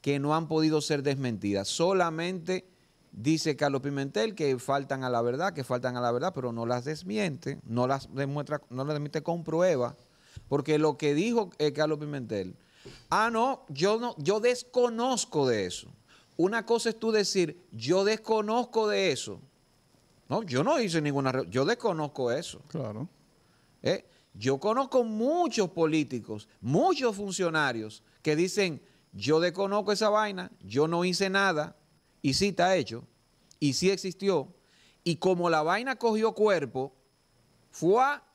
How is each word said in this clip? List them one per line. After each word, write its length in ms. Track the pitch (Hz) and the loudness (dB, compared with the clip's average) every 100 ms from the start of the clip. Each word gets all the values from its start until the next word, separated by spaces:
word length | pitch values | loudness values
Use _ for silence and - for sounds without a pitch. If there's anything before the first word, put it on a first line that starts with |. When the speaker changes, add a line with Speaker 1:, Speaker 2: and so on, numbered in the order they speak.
Speaker 1:
que 180 | - 143 | -2 -2
no 160 | 143 | 0
han 140 | 156 160 | -2 0
podido 320 | 156 156 156 | 2 4 2
ser 220 | 147 147 | 0 -2
desmentidas. 680 | 139 135 131 107 98 101 101 | 0 -2 -2 -2 -2 -2 -2
Solamente... 960 | - 170 190 170 160 175 185 160 185 - _ _ _ _ | 0 2 2 0 -2 -6 -6 -6 -6 -8 _ _ _ _
Dice 460 | - 117 160 160 135 | -6 0 0 0 0
Carlos 260 | 147 139 | 0 0
Pimentel 520 | 139 139 139 208 220 | -2 -4 -2 -2 -2
que 240 | 196 147 131 | 0 0 0
faltan 460 | - 139 135 135 | 0 -2 -2 -4
a 60 | 131 | 0
la 100 | 120 | 0
verdad, 320 | 120 131 190 | 0 0 -4
que 120 | 160 | -4
faltan 320 | 131 127 127 123 | -4 -2 -2 -2
a 40 | |
la 120 | 120 | -2
verdad, 200 | 120 170 | 0 -2
pero 160 | 160 127 | -4 -6
no 140 | 117 | -4
las 200 | 117 123 | -2 -2
desmiente, 760 | 127 156 180 214 196 147 139 139 117 | -4 -10 -6 -4 -2 -4 -8 -10 -4
no 200 | 117 127 | 0 0
las 220 | 135 - | 0 -4
demuestra, 480 | 135 139 143 143 147 - | -6 -4 -4 -6 -8 -8
no 140 | 127 | -8
las 100 | 139 | -4
desmiente 280 | 151 147 156 | -4 -4 -6
con 220 | 151 170 | -4 -4
prueba, 520 | 160 160 185 147 123 - _ _ _ - - | -2 2 2 2 0 -4 _ _ _ -20 -4
porque 300 | 143 143 151 | -4 0 2
lo 180 | 156 143 | 2 2
que 160 | 151 | 0
dijo, 380 | 147 214 233 196 - | 2 2 0 -2 -2
eh, 160 | 151 | -2
Carlos 240 | 139 156 151 | 0 -2 -2
Pimentel, 580 | 147 143 113 107 92 - _ _ - - _ | -4 -8 -6 -4 -6 -10 _ _ -20 -20 _
"Ah, 180 | 185 220 | 0 2
no, 360 | 226 247 269 - | 0 0 -2 -10
yo 320 | 139 185 220 | -2 0 0
no, 140 | 240 185 | -2 -4
yo 240 | 147 214 | 0 4
desconozco 1040 | 240 247 - 254 240 226 254 240 - 156 135 | 4 2 0 2 2 4 0 0 0 4 4
de 200 | 110 90 | 4 0
eso". 220 | - - - _ - _ - | -4 -14 -20 _ -20 _ 0
Una 260 | 180 226 | 2 2
cosa 240 | 226 233 226 | 0 0 0
es 100 | 220 | -2
tú 140 | 226 | 0
decir, 500 | 214 196 196 165 - _ | 2 2 2 0 -2 _
"Yo 320 | 117 117 185 | -10 0 2
desconozco 840 | 202 220 220 220 214 233 233 226 214 | 2 0 0 0 2 0 0 0 0
de 240 | 202 190 | 2 0
eso". 280 | 131 - 95 - _ _ _ _ _ _ _ _ | 0 -6 -12 -16 _ _ _ _ _ _ _ _
No, 120 | 175 | -4
yo 220 | 208 127 | -2 0
no 160 | 196 311 | 2 2
hice 220 | 214 165 | 2 0
ninguna 300 | 147 139 135 | 0 0 0
re-, 160 | 127 87 | -2 -2
yo 160 | 113 147 | 0 0
desconozco 680 | 240 226 165 147 - 123 | 0 -2 -2 -4 -4 -2
eso. 300 | 123 - - - | -2 -6 -16 -12
Speaker 2:
Claro. 400 | 165 120 107 156 _ _ _ _ _ _ _ | -8 -8 -8 -12 _ _ _ _ _ _ _
Speaker 1:
¿Eh? 240 | - - - _ _ | -4 -4 -6 _ _
Yo 260 | - 117 135 | -6 -2 0
conozco 460 | 208 233 269 262 | 0 0 2 0
muchos 640 | 226 214 240 339 339 233 185 | 0 0 0 2 0 0 -2
políticos, 800 | - 160 156 139 127 104 107 - _ | 0 2 2 0 -6 -8 -12 -12 _
muchos 520 | 113 156 339 294 254 | 0 2 2 2 0
funcionarios 880 | 196 202 180 175 156 143 117 107 - _ _ | -2 -8 -2 -2 0 0 -2 -8 -14 _ _
que 140 | - 151 | -2 0
dicen, 440 | 185 208 190 151 _ _ _ | 0 0 -2 -2 _ _ _
"Yo 260 | 98 107 156 | -8 2 4
desconozco 540 | 175 175 196 208 202 | 2 0 -2 0 0
esa 160 | 196 214 | 2 2
vaina, 420 | 208 214 190 180 - | 2 0 -4 -12 -16
yo 260 | 95 117 156 | -4 2 2
no 160 | 170 | 2
hice 240 | 180 180 196 | 0 0 0
nada", 480 | 196 196 156 156 - _ _ _ _ | 2 2 2 -4 -10 _ _ _ _
y 120 | 143 | -2
sí 140 | 131 202 | 2 0
está 280 | 185 180 190 | 2 4 4
hecho, 280 | 117 113 - _ _ _ _ _ | 0 -8 -14 _ _ _ _ _
y 140 | 147 | 0
sí 160 | 127 180 | 2 0
existió, 580 | 190 190 165 196 170 131 - _ _ _ _ | 0 -4 -2 0 0 -2 -14 _ _ _ _
y 120 | 170 165 | -2 2
como 340 | 190 180 175 | 2 2 2
la 120 | 160 | 2
vaina 340 | 156 196 254 269 | 2 0 -2 -2
cogió 360 | 233 214 220 | 0 2 0
cuerpo, 600 | 220 214 180 139 131 135 _ _ _ _ _ _ _ _ | 2 4 4 0 -4 -6 _ _ _ _ _ _ _ _
¡fua! 540 | - 165 214 269 285 _ | -2 2 4 2 0 _